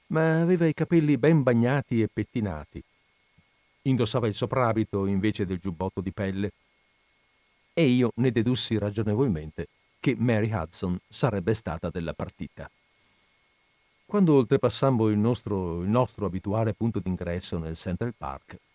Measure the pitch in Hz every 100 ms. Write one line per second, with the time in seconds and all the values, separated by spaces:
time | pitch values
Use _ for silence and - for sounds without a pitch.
0 | - 160 160 160 170 180 165 - 160 170
1 | 151 139 139 160 131 117 120 143 - 117
2 | 107 - 104 123 104 78 73 - - _
3 | _ _ _ _ _ _ _ _ 135 131
4 | 117 131 113 104 120 131 120 110 104 104
5 | 98 98 107 104 95 92 98 82 95 -
6 | 92 92 98 95 101 - _ _ _ _
7 | _ _ _ _ _ _ _ - 147 123
8 | 120 - 131 120 113 127 - 110 101 104
9 | 107 104 135 80 76 - 80 _ _ _
10 | - - 123 110 110 107 80 - 95 90
11 | - - 131 101 90 107 - 80 87 87
12 | 80 71 80 - 80 - 76 _ _ _
13 | _ _ _ _ _ _ _ _ _ _
14 | - 208 180 143 120 135 123 - 139 123
15 | 110 104 107 120 - 101 90 85 92 117
16 | 123 - 101 92 101 107 110 104 113 107
17 | 92 90 85 87 - 87 80 82 - 90
18 | 120 113 73 67 - - _